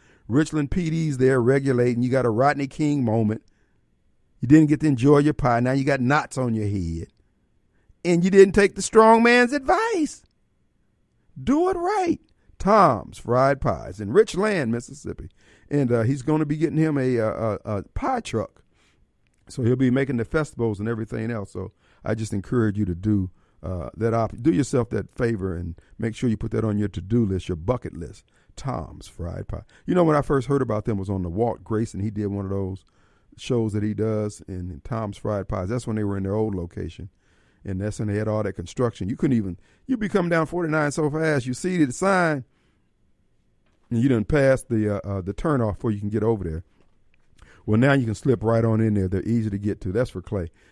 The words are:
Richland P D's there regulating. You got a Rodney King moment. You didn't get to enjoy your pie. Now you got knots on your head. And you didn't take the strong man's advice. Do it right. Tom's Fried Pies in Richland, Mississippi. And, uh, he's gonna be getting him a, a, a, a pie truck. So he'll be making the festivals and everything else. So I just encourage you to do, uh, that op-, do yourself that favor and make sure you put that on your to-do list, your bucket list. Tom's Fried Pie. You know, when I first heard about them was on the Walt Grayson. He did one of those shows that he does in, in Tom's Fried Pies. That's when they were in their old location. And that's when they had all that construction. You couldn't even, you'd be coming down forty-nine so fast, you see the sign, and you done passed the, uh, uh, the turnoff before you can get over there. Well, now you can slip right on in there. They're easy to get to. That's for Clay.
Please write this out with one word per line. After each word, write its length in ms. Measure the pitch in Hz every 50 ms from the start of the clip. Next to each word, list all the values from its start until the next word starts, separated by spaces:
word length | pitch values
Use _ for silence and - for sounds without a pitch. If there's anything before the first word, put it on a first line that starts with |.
| _ _ _ _ _
Richland 440 | - 110 151 160 - 151 151 147 -
P 200 | - 185 170 160
D's 280 | 160 160 160 151 135 127
there 220 | 127 131 135 127
regulating. 600 | 113 123 135 143 135 135 127 120 120 123 117 120
You 80 | 127 123
got 140 | 131 131 120
a 60 | 117
Rodney 360 | 107 113 135 143 143 139 143
King 380 | 131 - - 156 147 147 143 123
moment. 380 | 110 107 117 110 107 110 - - _ _ _ _ _ _ _ _ _ _ _ _ _ _ _ _ _ _ _
You 80 | 120 117
didn't 200 | 151 160 156 143
get 120 | 151 135
to 60 | 151
enjoy 320 | 156 135 113 123 143 151 147
your 160 | 147 151 143
pie. 260 | - - 127 117 117
Now 120 | 123 127
you 120 | 135 139 135
got 160 | 147 139 131
knots 360 | 123 127 147 147 - - -
on 180 | 131 127 120 110
your 120 | 110 107
head. 420 | 101 104 98 87 82 82 82 80 - _ _ _ _ _ _ _ _ _ _ _ _ _ _ _ _ _ _ -
And 200 | 175 175 170 175
you 60 | 190
didn't 240 | 190 190 190 196 -
take 200 | 202 202 196 -
the 80 | 196
strong 400 | - - - 220 220 220 226 226
man's 300 | 233 240 240 247 247 240
advice. 720 | 285 285 269 277 370 415 453 466 453 339 302 - - - _ _ _ _ _ _ _ _ _ _ _ _ _ _ _ _ _ _ _ _ _ _ _ -
Do 280 | 131 220 277 311 359 381
it 60 | 381
right. 440 | 349 339 370 427 403 370 339 - - - _ _ _ _ _ _ -
Tom's 600 | - 190 220 208 185 147 117 85 - - - -
Fried 420 | - - 120 127 135 135 139 131
Pies 400 | - 127 90 64 53 110 95 107
in 120 | 104 98
Richland, 580 | 135 202 226 - - 175 208 220 202 170 131 110
Mississippi. 600 | 117 120 - - - - - 90 87 - 85 90 - _ _ _ - _ _ -
And, 200 | 143 147 135 117
uh, 120 | 120 117
he's 200 | 110 120 143 139
gonna 240 | 120 151 151 156 156
be 100 | 147 160
getting 220 | 151 160 156 - 156
him 180 | 160 156 147 139
a, 180 | 127 131 123
a, 120 | 113 110 110
a, 300 | - - 113 110 101 - -
a 180 | 107 104 98 - - _
pie 260 | - 269 262 247 233
truck. 420 | - - 120 110 - - - _ _ _ _ _ _ _ _ _ _ _ _ _ _ _ _ _ _ -
So 140 | - 135
he'll 140 | 117 117 127
be 140 | 127 131 123
making 260 | 123 135 139 139 131
the 80 | 117 110
festivals 560 | - - 160 147 - - 123 117 113 104 92
and 80 | 104 113
everything 420 | 117 110 113 - 120 113 110 117
else. 200 | 120 107 98 -
So 220 | - 95 92 - - _ _ _ _ _
I 120 | - - 113
just 180 | 110 110 -
encourage 460 | 104 98 - - 127 123 110 107 98 104
you 80 | 104
to 80 | 90 85
do, 360 | 85 98 107 104 98 92 90 - _ _ _ _ _
uh, 280 | - 92 92 87 69 - -
that 180 | - 110 113 113
op-, 260 | 117 113 - - -
do 120 | 117 165
yourself 360 | 180 160 131 - - 127 113 -
that 240 | 120 107 - - _
favor 400 | - 127 117 113 92 95 95 85
and 200 | 85 87 85 85 - - _ - -
make 160 | 113 113 113
sure 160 | - 127 120
you 60 | 110 -
put 120 | 117 110
that 120 | 113 110 110
on 140 | 107 104 104
your 100 | 104 95
to-do 380 | - - 92 95 113 120 113
list, 220 | 95 95 90 - -
your 80 | 92
bucket 380 | 78 85 107 127 123 - - -
list. 300 | 82 82 - - - _ _ _ _ _ _ _
Tom's 520 | - - 135 123 - - - - - - -
Fried 400 | - - 87 87 87 92 98 -
Pie. 160 | - - - - _ _ _
You 100 | - 175
know, 100 | 180 165
when 100 | 160 151
I 80 | 147
first 240 | - - 151 135 117
heard 160 | 135 139 139
about 220 | 131 113 107 107 -
them 120 | 120 107
was 140 | 98 92 101
on 120 | 98 95
the 60 | 90 85
Walt 360 | 82 104 120 117 92 - 92
Grayson. 360 | - 110 107 117 - - 92
He 100 | 101 110
did 160 | 101 107 104
one 180 | 98 101 101 98
of 80 | 95
those 320 | 98 98 95 92 95 - - _ _ _ _ _ _ _ _ _ -
shows 360 | - - - 127 117 113 107
that 100 | 98 107
he 120 | 104 107 104
does 480 | 101 110 110 110 107 107 104 - - -
in, 240 | - 95 92 90 90
in 100 | 90 - -
Tom's 320 | - 120 113 110 101 98
Fried 320 | - - 110 104 98 95 -
Pies. 200 | 107 98 92 92
That's 200 | 123 127 - 120
when 80 | 107
they 80 | 107 104
were 120 | 101 101
in 60 | 98
their 140 | 95 98 101
old 180 | 110 110 110 98
location. 540 | 90 85 85 - 95 90 82 - - 87 - - _ _ _ _ _ _ _ _ _ -
And 160 | 101 95 92
that's 180 | 101 107 - -
when 80 | 110
they 100 | 104 101
had 120 | 107 107 107
all 160 | 107 107 104
that 80 | 98
construction. 560 | - - 95 - - - 123 117 - - 98 95
You 80 | -
couldn't 200 | - 165 143 127
even, 220 | 113 98 92 85 - _ _ _ _ _
you'd 120 | - 269 220
be 100 | 214 180
coming 200 | - 196 170 170
down 180 | 170 165 160
forty-nine 460 | - 165 175 170 151 156 156 147 143
so 180 | - 165 151 143
fast, 360 | 143 156 160 160 151 135 117
you 60 | 127
see 320 | 127 - - 185 185 175 151
the 80 | 123
sign, 520 | 123 - 185 196 196 185 175 160 151 135 - - _ _ _ _ _ _ _ _ _ _ _ _ _ _ _ _ _ _ _ _ _ _ _ _ _ _ _ _
and 100 | 120 113
you 80 | 123 139
done 160 | 123 110 107
passed 440 | - 156 147 139 135 131 127 - -
the, 280 | 120 110 107 104 101 98 -
uh, 40 | 101
uh, 120 | 98 98
the 140 | 87 98 104
turnoff 400 | - - 165 147 127 113 104 95
before 160 | - - 117
you 80 | 104 104
can 120 | 104 101
get 120 | 107 107
over 220 | 104 113 113 101 90
there. 180 | 82 78 85 - _ _ _ _ _ _ _ _ _ _ _ _ _ _ _ - - - _ _
Well, 140 | 110 107 113
now 140 | 131 143 139
you 100 | 139 120
can 100 | 113 101
slip 300 | - - 139 117 92 107
right 200 | 113 117 113 113
on 160 | 113 110 110
in 140 | 113 110 104
there. 140 | 101 95 90
They're 180 | 98 92 -
easy 240 | 107 117 117 110 107
to 80 | 98 101
get 220 | 101 104 92 -
to. 100 | - 92
That's 200 | 90 117 127 -
for 120 | - 95
Clay. 280 | - - 110 98 85 - - _ _ _